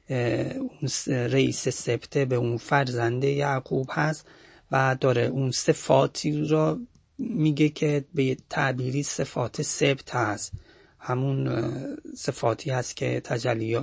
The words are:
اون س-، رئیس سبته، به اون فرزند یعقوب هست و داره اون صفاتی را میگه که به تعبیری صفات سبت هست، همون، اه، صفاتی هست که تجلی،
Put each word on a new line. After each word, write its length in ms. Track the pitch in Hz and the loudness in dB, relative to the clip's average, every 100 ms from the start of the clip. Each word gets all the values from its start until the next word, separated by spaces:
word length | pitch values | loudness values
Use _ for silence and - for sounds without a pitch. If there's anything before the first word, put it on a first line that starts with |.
| - 127 120 - - 262 | -4 -2 0 0 -2 -4
اون 300 | 254 - 131 | -8 -6 -4
س-، 220 | - - | -4 -2
رئیس 600 | 131 120 135 127 - 131 | 0 2 4 4 2 -4
سبته، 560 | - 131 120 - 143 131 | -2 -2 -2 0 0 2
به 100 | 123 | 2
اون 220 | 120 120 | 0 -2
فرزند 680 | - 143 127 123 120 123 | 0 2 2 0 0 2
یعقوب 640 | 139 143 143 131 - 143 131 | 0 2 0 -2 -2 -2 -2
هست 360 | 160 151 156 - - - - - | 0 0 -2 -10 -20 -20 -20 -2
و 260 | 135 131 127 | 2 2 2
داره 220 | 135 120 | 2 4
اون 300 | 117 139 131 | 2 0 -2
صفاتی 960 | - - - - 135 143 - 151 151 151 | 0 0 2 6 6 4 0 -2 0 2
را 320 | 156 156 160 240 _ _ - | 2 2 0 -6 _ _ -10
میگه 460 | - 185 156 143 151 | -4 0 2 4 2
که 360 | 151 151 147 139 | 2 0 0 -2
به 240 | 147 131 127 - | 0 0 0 -4
تعبیری 540 | 156 135 127 127 139 | 0 0 0 -2 -2
صفات 580 | 143 - - - 117 - | -4 -4 -4 -4 -4 -4
سبت 540 | 147 - 139 135 - 123 | -6 0 2 2 -2 -2
هست، 380 | 107 101 - - - - _ _ | 0 -2 -8 -14 -16 -20 _ _
همون، 480 | - 127 135 135 131 | -4 -2 0 0 -2
اه، 240 | 123 127 135 277 - - - | -2 -2 -4 -8 -10 -14 -10
صفاتی 560 | - - 120 110 135 | -6 0 0 0 -2
هست 260 | 127 - - | -4 -4 -4
که 240 | 127 123 | -2 -2
تجلی، 560 | - 123 123 113 113 117 | -2 -2 0 -2 0 -2